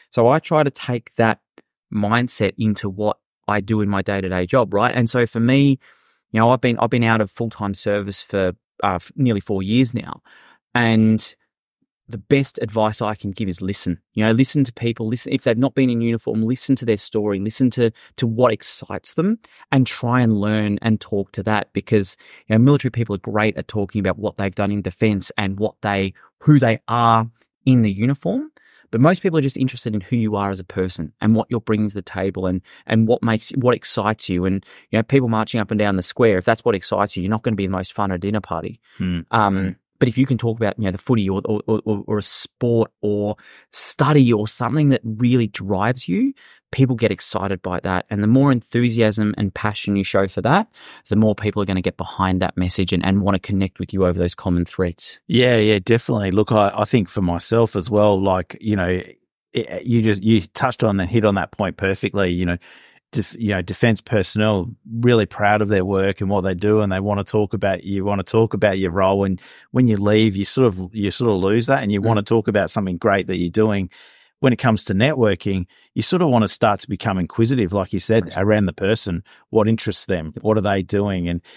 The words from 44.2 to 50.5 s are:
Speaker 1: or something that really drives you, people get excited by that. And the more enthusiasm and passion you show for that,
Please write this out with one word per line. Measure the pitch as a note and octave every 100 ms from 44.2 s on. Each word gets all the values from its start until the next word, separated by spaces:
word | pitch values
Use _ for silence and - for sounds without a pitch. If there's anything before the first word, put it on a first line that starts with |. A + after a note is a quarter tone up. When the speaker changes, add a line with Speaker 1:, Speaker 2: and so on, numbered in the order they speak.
| B2
Speaker 1:
or | A2 G#2+
something | - A#2 C#3+ D3
that | C3
really | A#2 G#2+ A#2+ B2 A2
drives | - G2 F#2+ G#2 B2+ -
you, | F#3 C4+ C4+ - _ - -
people | C3 A#2+
get | A2
excited | F#2+ - - F#2+ F#2+
by | F#2 F2+
that. | F#2+ F2+ -
And | G#2
the | G#2
more | B2+ C#3
enthusiasm | B2 - B2 B2 A2+ A2 G#2+ G#2 -
and | G2+
passion | - G#2+ G#2 - G2+
you |
show | F#2+ G2+ G2
for | -
that, | A2